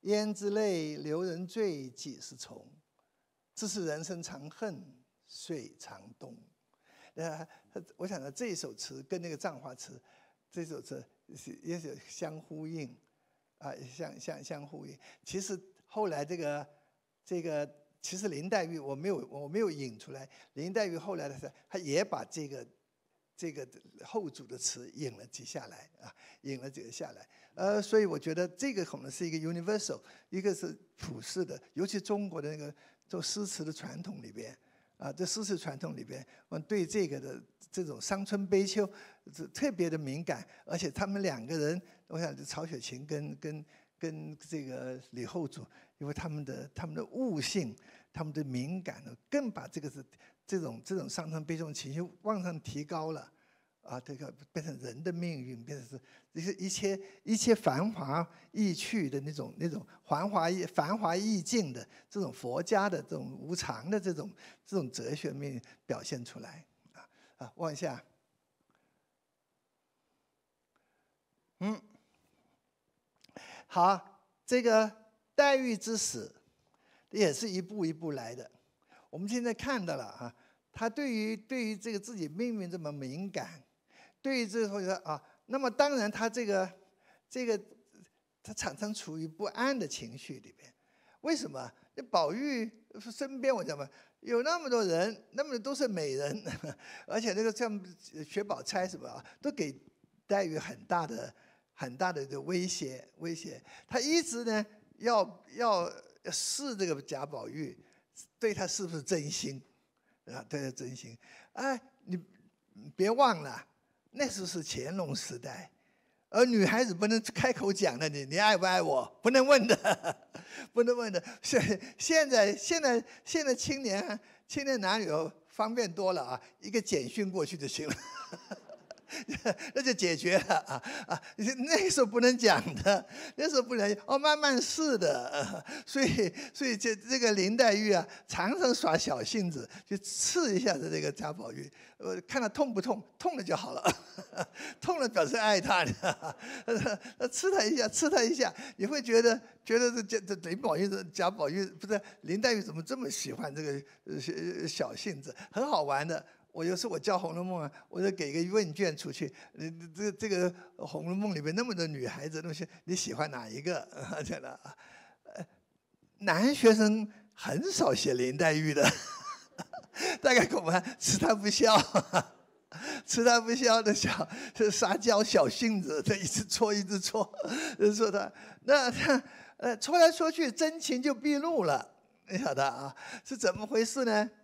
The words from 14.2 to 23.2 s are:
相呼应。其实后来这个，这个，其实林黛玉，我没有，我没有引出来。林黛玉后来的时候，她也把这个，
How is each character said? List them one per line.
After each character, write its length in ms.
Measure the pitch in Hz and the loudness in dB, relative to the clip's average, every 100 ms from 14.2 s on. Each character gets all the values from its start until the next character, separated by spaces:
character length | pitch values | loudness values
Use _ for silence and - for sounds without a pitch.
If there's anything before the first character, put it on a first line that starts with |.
| - 151 | -12 -12
相 220 | - 147 143 | -10 -12 -12
呼 220 | 151 143 | -16 -16
应。 100 | 139 - - | -18 -20 -20
其 160 | - 190 | -8 -8
实 200 | 196 190 - _ _ | -6 -8 -10 _ _
后 220 | - 208 | -4 -2
来 180 | 151 147 | -2 -4
这 100 | 175 | -4
个， 280 | 147 147 147 _ _ _ _ _ - | -4 -4 -8 _ _ _ _ _ -6
这 160 | 180 | -4
个， 280 | 165 151 147 - _ _ | -2 -2 -4 -8 _ _
其 160 | - 185 | -10 -4
实 120 | 202 | -4
林 200 | 143 170 | -4 0
黛 140 | 208 | 0
玉， 160 | 170 165 | 0 -6
我 160 | 139 139 | -6 -6
没 140 | 180 | -2
有， 80 | 170 - | -4 -6
我 180 | 135 143 | -10 -4
没 120 | 185 | 0
有 100 | 214 | 0
引 300 | 151 135 107 | -2 -8 -10
出 140 | - | -16
来。 140 | 135 135 - - | -16 -16 -20 -18
林 180 | - 165 | -8 -4
黛 140 | 196 202 | 0 0
玉 120 | 170 | -4
后 200 | 170 180 | -6 -6
来 100 | 143 | -6
的 100 | 135 | -8
时 80 | 143 | -14
候， 80 | - _ | -16 _
她 100 | 190 | -8
也 240 | 160 147 | 0 0
把 220 | 214 151 | 2 -4
这 240 | - - 147 | -8 -10 -10
个， 180 | 135 120 _ _ _ _ _ | -10 -14 _ _ _ _ _